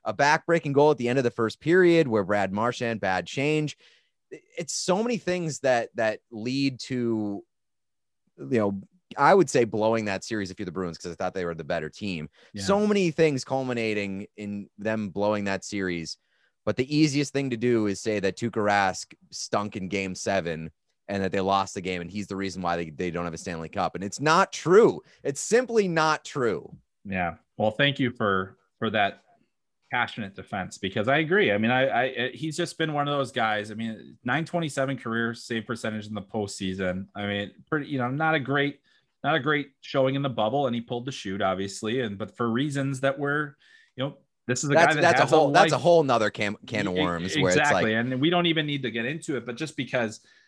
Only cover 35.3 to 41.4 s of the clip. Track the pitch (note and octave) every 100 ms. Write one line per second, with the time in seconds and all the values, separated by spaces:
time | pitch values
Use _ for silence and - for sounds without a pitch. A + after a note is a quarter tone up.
35.3 | A#2+ - A#2 A2 A2+ A2+ G#2+ G#2 G#2+ G2
36.3 | A2 G2 - F#2+ F#2 F#2+ F#2 G2 G2+ G#2
37.3 | G2+ G#2 - _ D#3 C#3+ C#3 A#2+ C#3 D#3+
38.3 | D#3+ B2+ C#3+ C#3+ C#3+ _ _ _ _ C3+
39.3 | D#3 C3 D3 C#3 _ - C#3+ C3+ C#3 C#3
40.3 | A2+ G#2+ C3 C3+ A#2 A#2 A#2+ B2+ C3 -
41.3 | G2